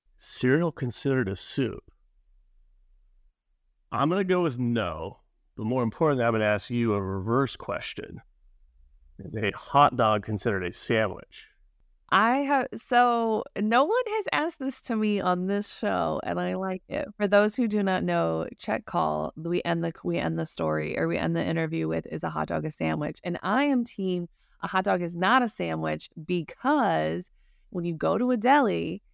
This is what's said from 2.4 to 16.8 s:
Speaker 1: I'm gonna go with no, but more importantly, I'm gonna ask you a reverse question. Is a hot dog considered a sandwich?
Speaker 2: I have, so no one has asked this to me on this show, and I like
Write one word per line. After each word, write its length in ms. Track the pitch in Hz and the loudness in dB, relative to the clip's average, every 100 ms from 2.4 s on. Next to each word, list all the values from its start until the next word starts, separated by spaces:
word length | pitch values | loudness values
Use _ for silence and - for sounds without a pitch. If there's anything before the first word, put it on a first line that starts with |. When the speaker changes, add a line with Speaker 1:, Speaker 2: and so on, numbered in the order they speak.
| _ _ _ _ _ _ _ _ _ _ _ _ _ _ _ | _ _ _ _ _ _ _ _ _ _ _ _ _ _ _
Speaker 1:
I'm 160 | 113 147 | -2 0
gonna 160 | 190 185 | 0 2
go 180 | 180 | 2
with 160 | 165 120 | 0 0
no, 600 | 120 117 90 80 90 - _ _ _ - | 0 0 -2 -4 -8 -12 _ _ _ -8
but 100 | 110 | -2
more 160 | 127 | 0
importantly, 440 | 113 - 156 131 117 | 0 2 2 4 2
I'm 80 | |
gonna 100 | 110 | 4
ask 260 | 107 104 - | 2 2 0
you 240 | 120 117 | 0 2
a 80 | 101 | 2
reverse 540 | 95 95 101 127 135 - | 0 -4 0 2 0 -4
question. 640 | - 90 - - - - - _ - _ _ _ - _ - - | -8 -6 -8 -10 -12 -14 -20 _ -20 _ _ _ -20 _ -20 -18
Is 140 | 95 107 | -10 -4
a 160 | 101 | -4
hot 440 | - - 139 147 123 | -4 0 4 6 4
dog 280 | 110 104 | 2 2
considered 420 | 110 104 117 98 87 | 0 -2 0 0 -2
a 80 | |
sandwich? 720 | - - 113 104 - - - - _ _ _ _ _ - | -4 0 2 0 -4 -14 -20 -20 _ _ _ _ _ 0
Speaker 2:
I 260 | 185 226 269 | 4 4 2
have, 300 | 277 277 - 226 | 2 0 0 -8
so 680 | - 247 247 233 226 220 - - | 2 4 4 4 0 -2 -4 -4
no 300 | 214 240 311 | 2 4 4
one 180 | 480 494 | 2 0
has 200 | 440 - | -2 0
asked 240 | 285 320 - | 0 0 -2
this 240 | 269 - | -6 -6
to 140 | - 220 | -4 0
me 260 | 214 202 | 2 2
on 240 | 180 180 185 | 2 2 0
this 320 | 202 - - | 0 -2 -4
show, 420 | 208 185 160 151 | -2 0 0 -2
and 160 | - 175 | -2 -2
I 160 | 180 185 | -2 -2
like 260 | 190 185 | -4 -6